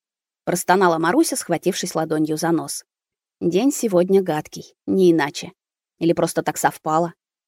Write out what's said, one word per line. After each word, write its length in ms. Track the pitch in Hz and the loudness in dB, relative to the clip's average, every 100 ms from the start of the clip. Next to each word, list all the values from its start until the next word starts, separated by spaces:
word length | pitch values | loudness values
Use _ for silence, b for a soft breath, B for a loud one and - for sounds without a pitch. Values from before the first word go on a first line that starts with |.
| _ _ _ _ | _ _ _ _
простонала 540 | - 175 - 185 180 165 | -6 -2 2 4 4 2
Маруся, 380 | 165 240 330 262 | 0 0 0 -2
схватившись 580 | - 156 175 190 185 | -4 -2 -2 -4 -4
ладонью 420 | 165 160 156 156 156 | -4 -2 -2 -2 -2
за 160 | 165 | 0
нос. 320 | 160 143 - - _ _ _ _ - | 0 -4 -12 -16 _ _ _ _ -6
День 300 | 175 175 269 | -2 2 0
сегодня 520 | - 226 180 185 190 | 0 0 2 4 2
гадкий, 520 | 185 151 - - - _ - | 2 -4 -6 -14 -20 _ -2
не 260 | 196 180 | 4 4
иначе. 400 | 165 147 - 175 - _ _ _ - | 4 0 -6 -14 -18 _ _ _ -4
Или 160 | 165 | -2
просто 280 | 170 165 - | 0 -2 -2
так 140 | 160 - | -4 -2
совпало. 560 | 147 - 160 156 170 - _ _ | -2 -2 -2 0 -2 -6 _ _